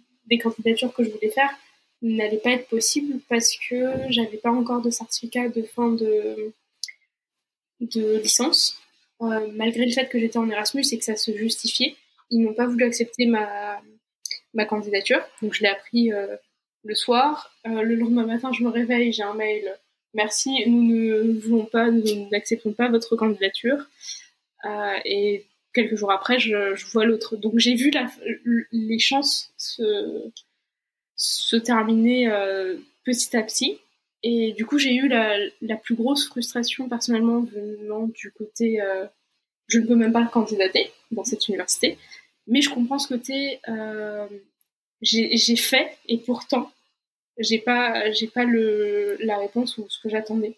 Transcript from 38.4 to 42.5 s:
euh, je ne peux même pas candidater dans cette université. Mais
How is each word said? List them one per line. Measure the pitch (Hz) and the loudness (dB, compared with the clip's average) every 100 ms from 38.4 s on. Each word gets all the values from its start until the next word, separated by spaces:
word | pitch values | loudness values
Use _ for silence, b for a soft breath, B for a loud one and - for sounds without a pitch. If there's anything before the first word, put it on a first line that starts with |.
| 214 - 233 214 | -10 -2 0 0
euh, | 196 190 202 _ _ _ _ _ - | 0 -4 -6 _ _ _ _ _ 0
je | 233 | 2
ne | 220 | 4
peux | |
même | 233 226 | 4 6
pas | 233 233 | 4 4
candidater | 240 214 202 185 262 - - - | 2 2 2 2 2 -2 -6 -10
dans | 220 | -8
cette | 185 170 - | -4 -4 -2
université. | 185 180 - - - B B B B | -4 -2 0 0 -2 B B B B
Mais | - | 0